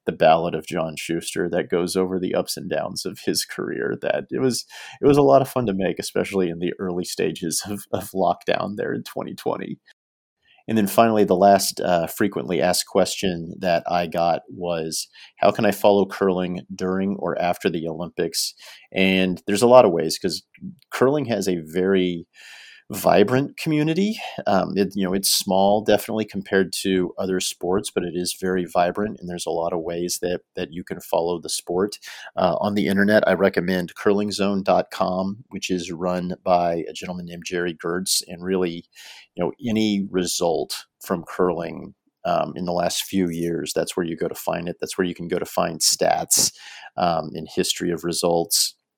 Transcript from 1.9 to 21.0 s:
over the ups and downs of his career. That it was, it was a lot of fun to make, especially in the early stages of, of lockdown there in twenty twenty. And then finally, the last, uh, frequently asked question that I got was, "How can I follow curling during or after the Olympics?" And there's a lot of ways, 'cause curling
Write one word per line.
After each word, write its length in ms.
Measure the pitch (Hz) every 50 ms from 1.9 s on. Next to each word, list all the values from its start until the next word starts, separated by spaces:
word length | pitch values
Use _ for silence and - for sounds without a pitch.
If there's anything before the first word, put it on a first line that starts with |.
| -
over 240 | 95 92 90 95 90
the 160 | 92 - -
ups 220 | 90 90 - -
and 120 | - 71 -
downs 360 | 76 73 - - - - -
of 140 | 95 - - -
his 200 | 95 78 - -
career. 520 | - - - - - - 60 - - - -
That 240 | - - - - - -
it 120 | 131 127
was, 240 | 131 131 117 - - - - - - - - -
it 60 | -
was 100 | 143 139
a 60 | 147 143
lot 180 | 139 135 135
of 80 | 131 -
fun 160 | - 127 123
to 80 | 104 95
make, 240 | 95 95 90 82
especially 520 | - - - - 95 92 - 98 95 92 85
in 100 | 85 85
the 140 | 90 85 - -
early 260 | 98 90 87 90 87
stages 580 | - - - 95 92 80 - 90 82 76 - -
of, 180 | - 104 98 - -
of 200 | - 104 104 -
lockdown 640 | - 95 90 85 85 - - - - - 92 98 101
there 180 | 101 - - 117
in 100 | 120 -
twenty 300 | - - - - - -
twenty. 460 | - - - - - - - - - _ _ _ _ _ _ _ _ _ _ _ _ _ _ _ _ _
And 80 | - 113
then 120 | 110 101
finally, 380 | 98 - 113 117 113 110 107 101
the 100 | - 92
last, 440 | 90 98 101 98 98 - - - -
uh, 280 | - 87 90 85 82
frequently 520 | 78 - - 110 101 - 80 62 78 90 73
asked 280 | 73 90 90 - -
question 640 | - - - 90 - - - 101 95 87 85 82 85 82 -
that 240 | 92 90 85 82 -
I 220 | - 85 90 87
got 340 | 82 87 85 85 85 80 - - -
was, 580 | - 92 87 87 87 82 80 80 80 - - - _ - - - _
"How 140 | - - 101
can 120 | - - 110
I 60 | 101
follow 380 | 98 - - 104 101 101 95
curling 540 | 98 - - 98 95 90 92 90 90 90 90 - - 95
during 440 | - 92 92 92 95 98 98 98 -
or 200 | 80 85 - -
after 300 | 87 87 - - - 95
the 180 | 82 82 80
Olympics?" 680 | 82 78 78 87 82 - - 82 80 - - - - - - - - - - - _
And 520 | - 95 95 95 95 95 92 92 90 85 -
there's 160 | 101 101 98
a 60 | 120
lot 180 | 120 123 127 120
of 60 | 98
ways, 260 | 85 80 78 82 -
'cause 240 | - - 90 78 95 - _ _ _ - - - - _ _
curling 360 | - -